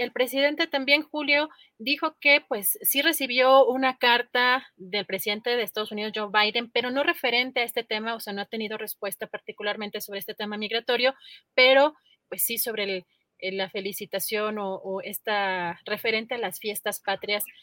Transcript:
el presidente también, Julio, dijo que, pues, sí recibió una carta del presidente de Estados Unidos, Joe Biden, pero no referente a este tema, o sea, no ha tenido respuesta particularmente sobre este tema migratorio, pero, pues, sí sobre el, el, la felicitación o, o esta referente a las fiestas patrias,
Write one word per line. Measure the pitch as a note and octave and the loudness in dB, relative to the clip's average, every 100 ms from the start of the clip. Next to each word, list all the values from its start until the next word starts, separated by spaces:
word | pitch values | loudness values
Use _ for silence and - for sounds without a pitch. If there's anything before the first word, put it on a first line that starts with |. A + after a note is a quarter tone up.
el | A#3+ | -4
presidente | A#3 B3+ C4+ C#4+ D4+ E4 | -2 0 2 2 2 -2
también, | C#4 C4 D4 | -2 2 2
Julio, | D4+ D4+ C#4+ C#4+ D4+ - _ _ | 2 -6 2 2 2 -6 _ _
dijo | A3 C#4+ D#4+ - | -4 -2 -2 0
que, | C#4+ C#4+ - | 4 4 2
pues, | A3 G3 - | -4 -2 -2
sí | - C#4 | -2 2
recibió | D#4 D4+ B3+ B3 B3+ C4+ | 2 0 0 4 8 8
una | A#3 B3+ C4 B3+ | 8 4 0 2
carta | A#3+ A#3+ A#3+ B3 B3 B3+ - | 4 4 2 0 2 2 -2
del | _ F#3 G#3 F#3 | _ -8 -6 -4
presidente | F#3+ G#3+ G#3+ A#3+ | -4 -4 -4 -2
de | A#3+ | -2
Estados | G#3 G#3+ G#3+ | -2 -4 -6
Unidos, | G#3 G#3+ | -6 -6
Joe | G#3+ G#3 | -6 0
Biden, | G#3+ G#3+ A#3 A#3 | 2 2 0 -2
pero | A#3+ B3 | -2 0
no | C4 | 0
referente | D#4 E4+ B3+ A#3 B3+ B3+ | 0 0 0 0 0 -2
a | |
este | A#3+ A#3+ | -2 -4
tema, | A#3 G#3+ A3 A#3 | -4 -4 -4 -6
o | |
sea, | G#3+ | -6
no | G3+ | -8
ha | G3+ | -6
tenido | A3 G#3+ A3 | -6 -6 -6
respuesta | G#3+ - G3+ - A3 | -10 -8 -8 -8 -10
particularmente | G#3 - - G#3 G#3 G#3 G#3 | -10 -12 -8 -6 -4 -6 -8
sobre | G#3 G3+ | -8 -10
este | G3+ | -10
tema | - G#3 G#3+ | -8 -8 -6
migratorio, | G#3+ A#3 B3 A#3+ B3+ - - - _ | -4 -4 0 2 2 0 -12 -20 _
pero, | - B3+ C4+ D4 - _ _ _ | 4 8 8 6 2 _ _ _
pues, | - | -6
sí | - A#3 | -4 -2
sobre | A#3+ A3 | -4 -2
el, | G3+ F#3 - _ _ _ | -4 -4 -8 _ _ _
el, | F#3 F#3+ | -6 -4
la | F#3+ | -4
felicitación | G#3 F#3+ - G#3 G3 - G#3+ G#3+ G#3+ | -4 -6 -8 -6 -6 -4 -2 -2 -4
o, | G3 | -6
o | F#3+ G3 F#3+ | -6 -6 -8
esta | G#3 G#3 - G#3 G3 F#3 E3+ E3+ | -8 -8 -2 0 0 -2 -4 -6
referente | - G#3 A#3 A3 A3+ | -8 -4 0 -2 -2
a | A#3+ | -6
las | F#3+ - | -6 -6
fiestas | G#3+ G#3 G#3+ - | -8 -6 -6 -6
patrias, | - G3 G3+ G#3 - - | -4 -4 -2 -4 -4 -12